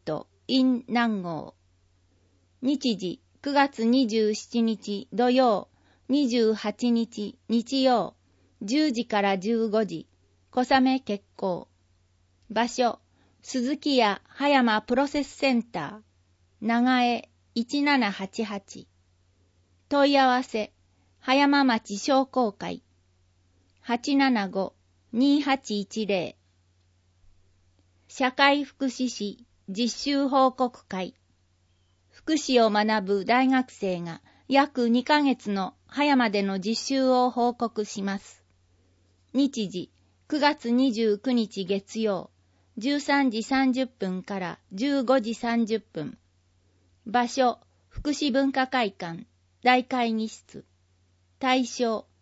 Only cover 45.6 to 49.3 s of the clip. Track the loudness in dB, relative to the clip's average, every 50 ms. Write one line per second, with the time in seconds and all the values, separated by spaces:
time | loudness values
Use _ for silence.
45.6 | 0 -2 -2 -4 -6 _ -10 -10 -10 -10 -12 -16 _ _ _ _ _ _ _ _
46.6 | _ _ _ _ _ _ _ _ _ -4 -2 -2 -2 0 0 2 2 2 0 -2
47.6 | _ _ _ _ _ _ -16 -8 -4 -4 -4 -2 -2 0 2 2 0 2 0 0
48.6 | -2 -2 0 -2 -2 -2 -4 -8 -12 -12 -12 -12 -14 -18